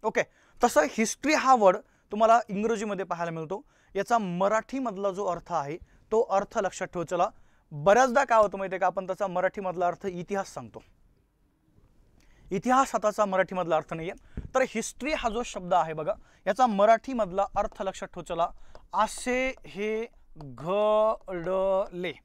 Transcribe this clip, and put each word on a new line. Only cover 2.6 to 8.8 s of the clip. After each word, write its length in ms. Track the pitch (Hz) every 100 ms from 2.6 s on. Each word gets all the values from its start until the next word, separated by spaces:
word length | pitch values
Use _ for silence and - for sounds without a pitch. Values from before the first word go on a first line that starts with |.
| 220 226 214 196 185
पाहायला 260 | 170 170
मिळतो. 300 | 160 156 196 - _ _ 190
याचा 220 | 196 233
मराठीमधला 960 | 196 175 196 220 220 269 254 190 202
जो 140 | 185 202
अर्थ 280 | 170 -
आहे, 240 | 175 143 165 - _ _
तो 100 | 220
अर्थ 380 | - 196 202 233
लक्षात 280 | 190 - 180
ठेवा 180 | 180 165
चला. 240 | 175 196 - _ _ _
बऱ्याचदा 520 | 151 156 214 262 240
काय 160 | 269 226
होतं 180 | 208 196
माहिती 180 | 190
आहे 40 |
का, 60 | 180